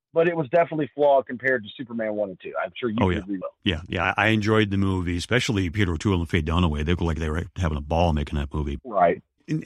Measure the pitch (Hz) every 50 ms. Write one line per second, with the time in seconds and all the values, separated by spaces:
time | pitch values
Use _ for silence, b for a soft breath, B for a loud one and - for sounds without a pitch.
0 | _ _ - 165 165 175 170 165 147 117 170 170 170 131 160 156 143 - - 139
1 | 147 143 139 135 - - 127 113 127 135 131 120 104 101 - - 131 113 117 117
2 | 110 107 107 104 104 95 90 - - 82 69 73 85 95 - - 127 117 107 117
3 | 101 92 87 82 90 98 101 90 92 - - _ - 104 85 80 87 - - 87
4 | 87 95 101 107 101 110 110 110 101 110 110 110 107 101 98 98 98 95 95 92
5 | 87 87 87 85 - - 113 127 - - 110 98 95 85 - 104 101 90 85 78
6 | - 107 95 85 82 - - 87 76 82 80 87 90 80 73 73 78 82 90 85
7 | 85 85 78 78 80 78 76 82 - - - - 85 78 78 71 71 76 82 82
8 | 90 85 76 73 71 - 78 73 71 73 - 78 73 71 71 67 - 117 104 95
9 | 87 85 - - - _ _ _ _ - 160 151 -